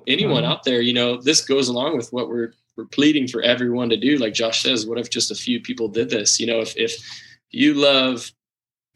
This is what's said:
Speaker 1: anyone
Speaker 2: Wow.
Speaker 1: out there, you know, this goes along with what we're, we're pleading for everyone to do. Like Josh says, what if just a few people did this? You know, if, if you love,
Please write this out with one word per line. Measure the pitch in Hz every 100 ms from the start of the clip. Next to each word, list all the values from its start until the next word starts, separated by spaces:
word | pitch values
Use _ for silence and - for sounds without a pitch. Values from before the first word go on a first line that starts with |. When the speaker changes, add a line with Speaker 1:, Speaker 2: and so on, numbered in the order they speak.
| -
Speaker 1:
anyone | 147 208 131
Speaker 2:
Wow. | 117
Speaker 1:
out | 147
there, | 135 123
you | 120
know, | 123 120 120
this | 127 -
goes | - 135 123
along | 123 143 147
with | 113
what | 123 -
we're, | 120 117 - _ -
we're | 107
pleading | - 147 151 127
for | 120
everyone | 117 120 123 120 120
to | 110
do. | 127 147
Like | 113
Josh | 104 113 -
says, | - 123 107
what | 117
if | 113
just | 120 -
a |
few | 104 - 120
people | 120 123 110
did | 110 123
this? | 117 104 -
You | 117
know, | 117
if, | 110 -
if | 113 - - - - - _
you | - 147
love, | 143 143 135 131 120 - - _ _ _ _ _